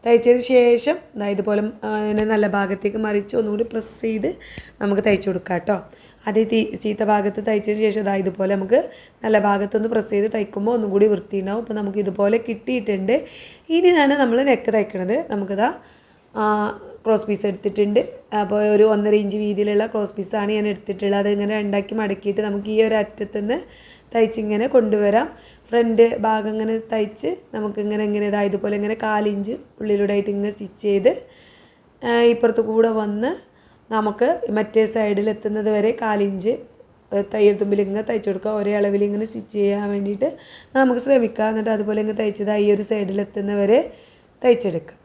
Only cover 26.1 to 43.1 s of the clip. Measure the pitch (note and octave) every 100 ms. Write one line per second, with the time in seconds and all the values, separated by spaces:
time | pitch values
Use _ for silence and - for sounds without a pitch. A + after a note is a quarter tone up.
26.1 | A#3 G#3+ G#3+ G#3+ A3 A3 A3+ A3+ A3+ G#3
27.1 | - D4+ F#4 - A3 G#3+ G#3 G#3 G#3 G#3+
28.1 | G#3 G#3 G#3 G3+ G3 G3+ G#3 G#3 A3+ A3
29.1 | G#3+ G#3+ G3+ G3+ C4+ - _ G#3+ G3+ G3+
30.1 | G3+ G3+ G3+ G3+ G#3 G3 - G#3 G3 F#3+
31.1 | - - - - - _ _ _ _ A#3+
32.1 | A#3 A#3+ A#3 A#3 A3+ A3 A3 A3+ A3 G#3
33.1 | G#3 B3 F4+ - _ _ _ _ A3 G#3+
34.1 | G#3 B3 E4+ - G#3 G#3+ A3 A3 A3+ G#3+
35.1 | G3+ G#3+ G#3+ A3 G#3+ G#3 G#3 G#3+ A3+ A3+
36.1 | G#3 G3+ G3 G3 C4 - _ - _ _
37.1 | G3+ G3+ G#3+ G#3 G3+ G3+ G3+ F#3+ G3+ A3
38.1 | A3+ G#3 F#3+ G#3+ G#3+ G3+ G#3 G3+ G3+ G#3
39.1 | G#3 A3 A3 G3+ G#3 G3+ G3+ G3+ G3+ G3
40.1 | G3+ C#4+ - - - - C4 C4 B3 B3
41.1 | C4+ A3+ A3 G#3+ A3 A3 A3 G#3 G#3+ G#3+
42.1 | G#3+ A3 G#3 G#3 G#3 G#3 G3+ G#3 G#3+ F#3+